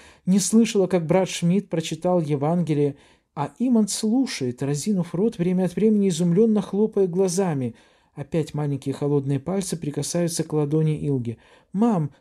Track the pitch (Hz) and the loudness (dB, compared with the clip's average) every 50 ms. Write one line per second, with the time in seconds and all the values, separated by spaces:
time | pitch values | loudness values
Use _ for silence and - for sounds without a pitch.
0 | - - - _ - 180 190 202 190 - 220 226 233 - - 202 185 - 185 175 | -20 -20 -20 _ 0 2 2 2 2 4 4 4 4 4 2 2 2 2 2 0
1 | 160 147 175 190 185 175 - - 170 170 185 202 196 - - 165 165 - 165 156 | 0 2 2 2 2 0 -2 -2 0 2 2 2 0 -2 -4 -4 -4 -4 -6 -4
2 | - 180 180 175 156 143 151 131 139 156 175 180 160 151 151 143 147 139 139 - | 0 0 0 2 0 0 -2 0 0 0 0 0 0 0 2 2 2 0 -2 -4
3 | - _ _ _ _ _ - 156 143 - - - 240 262 240 220 208 208 - - | -14 _ _ _ _ _ -8 -6 -6 -6 -4 -2 0 2 4 4 2 2 -2 -2
4 | - 214 226 269 254 - - - 131 123 123 - 143 135 147 147 - 214 208 180 | -2 0 2 2 0 0 -2 -4 -4 -4 -4 -4 -4 -4 -2 -2 -2 -2 -2 -2
5 | 165 - - 160 208 233 - - 170 185 180 180 190 170 - 180 208 220 214 208 | -2 -4 -2 -2 -2 -2 0 -2 -2 0 0 0 0 0 0 2 2 4 4 4
6 | 196 190 165 156 180 170 170 202 233 226 214 208 - - - 202 220 214 - 202 | 2 2 0 0 2 2 4 4 4 4 4 2 0 -2 0 0 0 0 2 0
7 | 190 185 165 185 196 185 165 190 196 175 151 135 127 117 - _ _ _ _ _ | 0 0 2 0 0 0 0 0 0 0 0 -2 -4 -6 -6 _ _ _ _ _
8 | _ _ - 147 139 - - 165 143 - - 147 151 143 143 139 - 135 131 - | _ _ -14 -14 -10 -4 -2 -2 -2 -2 -4 -4 -2 -2 -4 -4 -4 -4 -4 -2
9 | 147 143 147 143 139 135 139 135 135 165 190 202 185 - 185 165 - 147 139 147 | 0 0 0 0 0 0 -2 -4 -2 -4 -4 -4 -4 -4 -6 -6 -6 -6 -6 -6
10 | 143 - - 175 175 165 165 - 156 - 156 151 147 143 151 160 156 156 151 - | -6 -4 -2 -2 -2 -2 -2 -4 -6 -2 -2 -2 0 0 0 0 2 0 0 -2
11 | - 147 139 127 117 117 110 - _ _ - - _ _ - 190 226 240 214 170 | -2 -2 -2 -2 -2 -4 -8 -10 _ _ -20 -20 _ _ -2 0 2 2 2 0
12 | 147 - - _ | -2 -4 -8 _